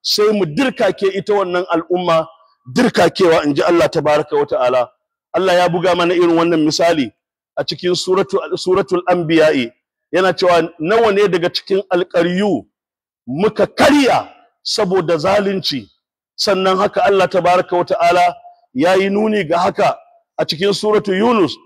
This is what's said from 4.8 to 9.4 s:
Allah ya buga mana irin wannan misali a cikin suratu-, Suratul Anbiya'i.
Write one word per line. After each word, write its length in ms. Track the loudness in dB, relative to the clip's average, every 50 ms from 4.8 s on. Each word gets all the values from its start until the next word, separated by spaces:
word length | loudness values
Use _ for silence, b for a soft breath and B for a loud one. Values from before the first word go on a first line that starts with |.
| -2 -2 _ _ _ _ _ _ _ _ -4
Allah 200 | -2 0 2 2
ya 160 | 2 2 2
buga 260 | 0 0 0 0 0
mana 180 | 2 0 0 2
irin 220 | 2 2 2 2
wannan 240 | 2 2 2 0 0 0
misali 460 | -2 0 0 2 2 2 0 -2 -4 _ _ _ _ _ _ _ _ _
a 80 | -8 -8
cikin 320 | -8 -8 -6 -4 -2 -2
suratu-, 480 | -2 -2 -2 0 -2 0 -2 -4 -4 -4 -4 -8
Suratul 460 | -6 -2 0 0 0 0 -2 -4 -4 0
Anbiya'i. 640 | 0 -2 -2 0 0 2 4